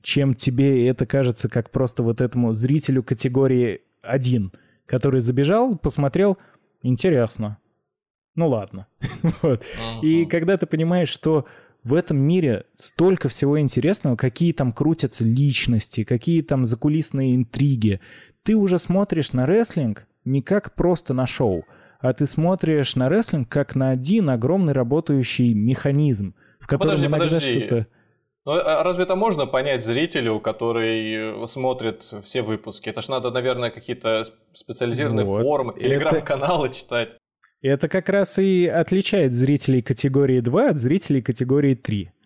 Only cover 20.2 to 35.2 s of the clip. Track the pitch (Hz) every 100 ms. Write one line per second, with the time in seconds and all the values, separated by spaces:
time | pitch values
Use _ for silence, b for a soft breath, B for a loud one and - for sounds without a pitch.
20.2 | 123 139 - 202 - - 175 170 - 131
21.2 | 127 - 123 87 - b b b 127 123
22.2 | 147 - 170 190 160 151 131 131 127 196
23.2 | - 156 120 147 139 135 131 127 135 220
24.2 | 160 123 127 190 170 131 120 147 160 143
25.2 | 123 - 120 107 110 127 143 139 151 104
26.2 | 98 - b b - 147 156 156 143 151
27.2 | 165 165 139 117 107 120 110 _ _ _
28.2 | _ _ 139 165 165 156 175 175 180 185
29.2 | 220 160 127 127 143 131 110 120 160 156
30.2 | 113 107 110 107 117 117 113 113 110 110
31.2 | 110 107 131 135 131 127 113 110 - 107
32.2 | 101 131 110 107 - - 110 110 110 131
33.2 | 120 123 127 127 120 113 - 120 113 110
34.2 | 110 _ _ - - 117 123 131 147 113